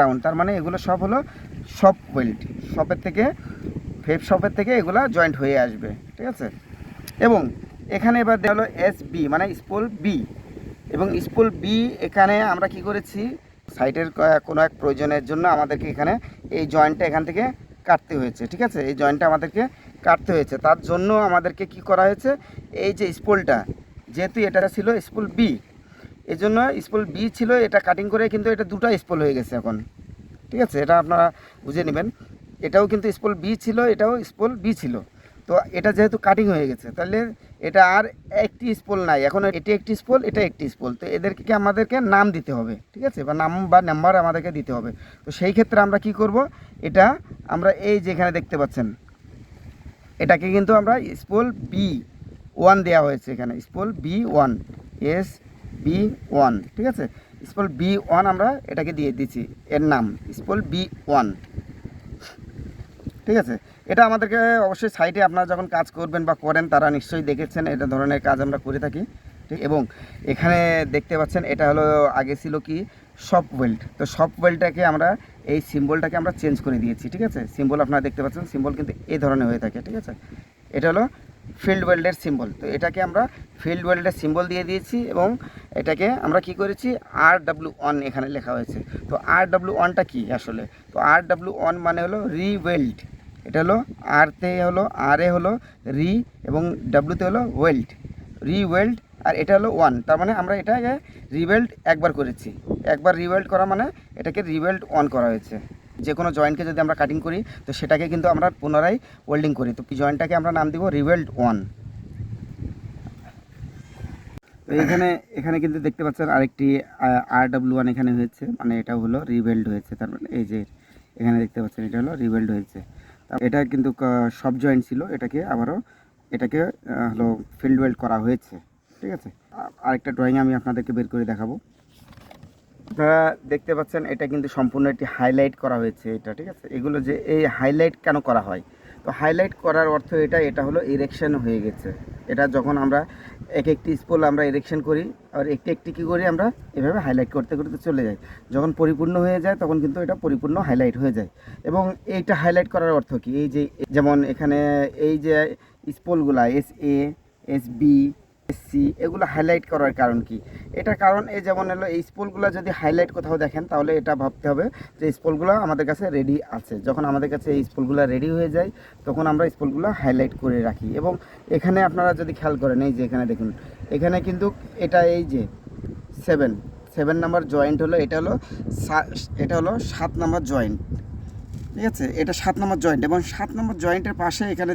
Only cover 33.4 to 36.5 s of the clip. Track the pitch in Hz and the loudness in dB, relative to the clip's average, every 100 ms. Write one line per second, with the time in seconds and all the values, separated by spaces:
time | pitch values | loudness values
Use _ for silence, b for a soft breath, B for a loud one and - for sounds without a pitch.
33.4 | 185 220 226 226 240 214 220 240 - - | -4 -2 -2 2 2 4 2 0 -4 -2
34.4 | 226 233 202 - 127 117 - b b b | -2 0 -2 -2 -4 -6 -8 b b b
35.4 | - 175 - - 208 190 214 220 196 202 | 0 0 0 0 2 4 4 4 4 4
36.4 | 208 | 4